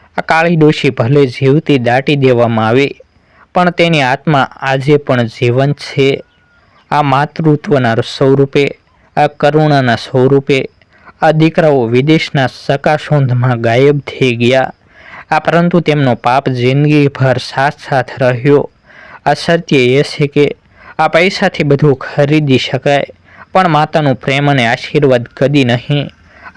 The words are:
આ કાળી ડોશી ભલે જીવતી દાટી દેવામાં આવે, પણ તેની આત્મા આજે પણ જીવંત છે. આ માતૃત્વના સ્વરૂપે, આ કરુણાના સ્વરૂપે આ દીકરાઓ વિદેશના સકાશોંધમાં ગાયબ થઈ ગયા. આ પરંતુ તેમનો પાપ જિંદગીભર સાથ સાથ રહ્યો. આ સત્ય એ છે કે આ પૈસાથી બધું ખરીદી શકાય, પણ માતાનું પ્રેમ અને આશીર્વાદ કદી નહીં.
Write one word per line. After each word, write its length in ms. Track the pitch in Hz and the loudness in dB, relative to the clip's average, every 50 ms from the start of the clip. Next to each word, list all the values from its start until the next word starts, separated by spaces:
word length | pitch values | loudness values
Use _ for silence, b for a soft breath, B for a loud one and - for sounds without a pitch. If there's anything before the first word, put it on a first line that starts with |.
| b b b | b b b
આ 40 | - | -8
કાળી 340 | - - 160 160 165 170 180 | -4 -2 0 0 0 0 2
ડોશી 340 | 160 151 151 151 - - 139 | 2 2 2 2 2 -2 -2
ભલે 360 | 123 - 117 120 143 147 139 | -2 -2 -2 0 2 2 2
જીવતી 520 | 123 120 - 135 135 139 160 - - 147 | 0 -2 -2 0 0 0 2 0 0 0
દાટી 380 | 127 117 120 120 135 135 - 147 | 0 0 0 0 0 0 -2 0
દેવામાં 520 | 143 131 131 123 117 120 113 117 110 110 | 2 2 2 2 2 2 0 0 0 0
આવે, 280 | 110 117 135 139 - - - - _ _ b b b b b b b b | 0 2 0 0 -2 -4 -10 -20 _ _ b b b b b b b b
પણ 160 | 185 175 180 | 0 0 0
તેની 320 | 170 - 170 170 165 147 | 0 0 0 2 2 2
આત્મા 460 | 135 123 135 147 - 165 147 135 123 - - | 2 0 -2 -2 -2 0 0 0 0 -2 -6
આજે 420 | - 135 135 135 135 131 147 147 | -8 -4 -4 -4 -2 0 0 0
પણ 260 | 143 143 - 131 123 117 | 0 0 0 0 0 -2
જીવંત 540 | 110 - - 127 120 117 131 135 139 123 | -4 -4 -2 -2 0 0 0 0 0 -2
છે. 460 | - - - - 143 135 135 139 - - _ _ _ _ _ _ b b b b b b b | -4 -8 -8 -2 0 0 0 0 -2 -6 _ _ _ _ _ _ b b b b b b b
આ 100 | 147 147 | -2 -2
માતૃત્વના 960 | 147 139 131 139 147 151 - - 160 156 147 143 - - 147 131 127 113 113 | 0 0 0 0 -2 -2 -4 -2 0 0 0 0 0 -2 0 0 0 0 -2
સ્વરૂપે, 840 | 120 127 - - - 143 135 135 139 139 139 - 147 143 - - _ _ _ b b b b b | -2 -4 -6 -4 0 0 2 2 2 0 0 0 -2 -2 -2 -4 _ _ _ b b b b b
આ 100 | 147 147 | -2 -2
કરુણાના 680 | 147 - - 151 143 147 156 156 151 147 139 127 123 113 | -2 -2 -2 -2 0 2 2 2 2 2 2 2 0 -2
સ્વરૂપે 720 | - - - - 131 127 135 139 139 139 - 139 135 - - _ _ _ b b b b b b b | -2 -4 -4 0 0 2 2 2 2 0 0 -2 -2 -2 -6 _ _ _ b b b b b b b
આ 100 | 175 160 | 0 0
દીકરાઓ 540 | 156 156 156 165 165 185 165 156 139 135 117 | 2 2 2 0 2 2 2 2 2 2 0
વિદેશના 640 | 110 120 127 135 156 160 160 - - - 143 131 120 - - - | 0 0 0 2 2 0 0 0 -2 -2 -2 -2 -4 -4 -8 -6
સકાશોંધમાં 960 | - 139 143 - 165 151 151 - - 151 147 139 120 123 123 123 127 123 113 | -4 -4 -2 0 -2 -2 -2 -2 -2 0 0 0 0 0 0 0 -2 -2 -2
ગાયબ 380 | 117 113 113 127 139 147 147 143 | -2 0 2 2 4 2 2 0
થઈ 360 | - - - - 135 127 117 | -4 -8 -6 -2 -2 -2 0
ગયા. 380 | 117 120 117 131 131 - - - _ B B B B B B B B B B | 0 0 2 2 0 0 -2 -6 _ B B B B B B B B B B
આ 80 | 156 156 | -4 -2
પરંતુ 400 | - - 160 170 175 175 185 170 | -2 0 0 0 2 2 0 0
તેમનો 360 | 151 - 147 147 139 127 117 | 0 0 0 0 0 0 0
પાપ 340 | - - 123 127 139 - 135 | 0 -2 -2 0 0 -2 -2
જિંદગીભર 880 | 131 123 120 127 135 143 151 147 151 147 143 139 - - 135 131 123 | -2 -2 0 0 0 2 2 2 2 2 2 0 0 0 0 0 0
સાથ 360 | - - - - 135 135 147 - - - - | -2 -6 -6 -4 -2 -2 -2 -2 -6 -8 -4
સાથ 340 | 143 131 120 - - - 135 | -4 -4 -4 -4 -4 -2 0
રહ્યો. 460 | 123 127 120 123 143 143 135 - - _ _ B B B B B B B B B | 0 0 0 2 2 2 2 0 -2 _ _ B B B B B B B B B
આ 80 | 143 147 | -4 -4
સત્ય 440 | - - - 170 170 175 - 156 | -2 -2 -2 -2 -2 -2 0 0
એ 260 | 135 123 123 127 143 147 | 2 2 2 2 0 0
છે 240 | - - - 147 | -2 -4 -4 -4
કે 280 | 139 - 147 147 - - _ _ B B B B B B B | -2 0 0 0 0 -2 _ _ B B B B B B B
આ 80 | 156 | -2
પૈસાથી 560 | 156 - 165 180 196 196 - 202 180 - - 156 | 0 2 2 0 0 0 -2 -2 -2 -2 -2 -2
બધું 320 | 143 143 135 156 147 131 | 0 0 2 2 2 0
ખરીદી 600 | - - - - 147 147 147 156 156 151 139 131 | 0 -4 -6 -2 -2 0 0 0 0 2 2 0
શકાય, 480 | 123 - - - 127 - 147 143 139 - - - _ B B B B B B | 0 -2 -4 -6 -4 -2 -2 -2 -2 -2 -6 -12 _ B B B B B B
પણ 160 | - 185 185 | 0 0 2
માતાનું 480 | 175 151 151 156 156 - 160 151 139 123 | 2 0 0 0 0 -2 -2 0 -2 -2
પ્રેમ 360 | - - 139 135 139 143 143 | -2 -2 -4 -2 0 0 0
અને 160 | 143 135 117 | 0 0 0
આશીર્વાદ 580 | 113 120 - - - - 147 143 135 127 120 123 | 0 -2 -4 -4 -4 -2 0 2 2 2 0 -2
કદી 380 | - - - 131 139 147 143 131 | -4 -4 -2 -2 0 2 2 2
નહીં. 460 | 120 120 120 - - 147 143 135 - - _ B B B B B B B | 2 0 -2 -2 -4 -4 -4 -4 -8 -12 _ B B B B B B B